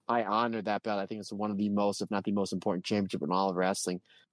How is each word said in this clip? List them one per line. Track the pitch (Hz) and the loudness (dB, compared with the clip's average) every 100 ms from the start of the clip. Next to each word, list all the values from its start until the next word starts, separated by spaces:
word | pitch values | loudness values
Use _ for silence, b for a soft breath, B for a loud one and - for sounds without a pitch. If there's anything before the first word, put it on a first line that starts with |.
| - | -2
I | 120 | 0
honor | 104 107 120 113 | 2 2 2 0
that | 101 101 | -2 -2
belt. | 113 101 | 0 -2
I | 98 | -2
think | 107 | -6
it's | 98 | -8
one | 101 107 | -4 -2
of | 101 | 0
the | 104 | 0
most, | 101 101 104 | 2 2 0
if | 98 | -2
not | 101 | -2
the | 101 | 0
most | 101 95 | 0 0
important | 95 107 92 | -2 0 -2
championship | - 104 98 - | 0 0 0 -2
in | 76 | 0
all | 92 98 | 2 2
of | 90 | 2
wrestling. | 92 101 - 90 b b b | 2 2 -2 -4 b b b